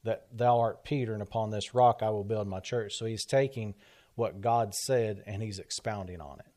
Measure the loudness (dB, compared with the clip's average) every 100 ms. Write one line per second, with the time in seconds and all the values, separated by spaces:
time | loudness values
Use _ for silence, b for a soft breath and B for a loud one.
0 | -2 -4 -6 2 4 6 4 0 -4 -2
1 | 0 -4 -4 -2 -2 -4 -2 6 6 6
2 | 0 0 -2 -2 -2 -6 -4 -4 -4 -6
3 | -6 -6 0 2 2 -2 -8 -10 b b
4 | b -2 -2 0 2 2 2 -4 0 2
5 | 2 -4 -8 -6 -6 -8 -8 -8 -6 -6
6 | -8 -12 -14 -16 -20